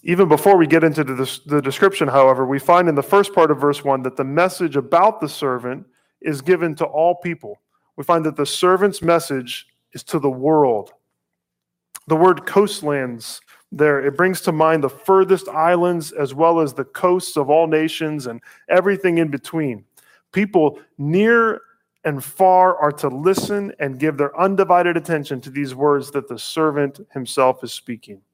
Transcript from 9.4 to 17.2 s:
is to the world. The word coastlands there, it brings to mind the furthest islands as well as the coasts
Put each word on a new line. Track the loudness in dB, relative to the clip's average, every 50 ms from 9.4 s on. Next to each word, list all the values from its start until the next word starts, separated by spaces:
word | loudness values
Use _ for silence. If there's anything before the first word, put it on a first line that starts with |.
| -8 -10 -14 -16 -16 _ _ _ _ _ _
is | -18 -12
to | -6 -6 -2
the | -2 -2
world. | -4 -2 0 2 4 4 4 2 2 -2 -4 -10 _ _ _ _ _ _ _ _ _ _ _ _ _ _ _ _ _ _ _ _ _ -20 _
The | -2 2
word | 4 4 4 4 2 -4
coastlands | -2 2 2 2 2 -2 -6 -6 -4 -4 -4 -4 -6 -10 -12 -14 -16 -18 -18 _ _ _ _ _ _
there, | -2 0 2 2 2 2 0
it | -2 0
brings | 0 0 0 0 -2
to | -4 -4
mind | 0 2 2 2 2 2 0
the | -4
furthest | -6 -6 0 2 4 4 4 4 2 0 0 -8
islands | -4 -2 0 2 2 2 0 0 -2 -4 -6 -8
as | -6 -6 -6 -6 -2
well | 2 2 2 4 2
as | 0 -2 -4
the | -8 -10
coasts | _ _ -2 0 0 0 0